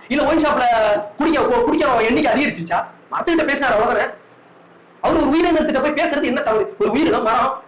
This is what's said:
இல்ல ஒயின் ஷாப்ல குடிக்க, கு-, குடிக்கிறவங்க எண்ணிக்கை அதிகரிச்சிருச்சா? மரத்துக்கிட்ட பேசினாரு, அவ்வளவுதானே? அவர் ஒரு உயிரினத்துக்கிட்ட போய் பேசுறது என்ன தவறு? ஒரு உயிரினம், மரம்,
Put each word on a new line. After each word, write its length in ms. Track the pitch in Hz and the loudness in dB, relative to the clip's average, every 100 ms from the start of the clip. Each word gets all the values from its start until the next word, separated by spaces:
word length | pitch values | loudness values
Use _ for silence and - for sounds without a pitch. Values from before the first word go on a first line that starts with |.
| - | -4
இல்ல 160 | 285 | -2
ஒயின் 140 | 277 320 | 2 2
ஷாப்ல 280 | 302 269 240 226 214 208 - - | 2 2 2 2 2 0 -4 -2
குடிக்க, 240 | 320 285 | 0 2
கு-, 220 | 240 240 240 | 2 2 2
குடிக்கிறவங்க 380 | 302 285 240 | 2 2 2
எண்ணிக்கை 280 | 226 285 277 | 2 2 2
அதிகரிச்சிருச்சா? 520 | 233 277 170 165 175 - - - | 0 -2 -4 -4 -4 -4 -14 -10
மரத்துக்கிட்ட 360 | 147 - 320 285 | -6 -2 0 0
பேசினாரு, 240 | 277 262 | 0 0
அவ்வளவுதானே? 400 | 214 240 226 - - - - - - - - - - | 0 0 0 -4 -8 -20 -20 -20 -20 -20 -20 -20 -6
அவர் 160 | - 320 | -2 0
ஒரு 80 | |
உயிரினத்துக்கிட்ட 560 | 277 311 359 311 - 262 | 2 2 2 2 0 0
போய் 100 | 294 | 0
பேசுறது 320 | 294 330 285 | 0 -2 -2
என்ன 180 | 277 240 | -2 -2
தவறு? 340 | - 214 196 - | 0 -2 -2 -2
ஒரு 120 | 208 | -2
உயிரினம், 320 | 254 330 - | 0 0 0
மரம், 380 | 220 233 - - | 0 0 -2 -4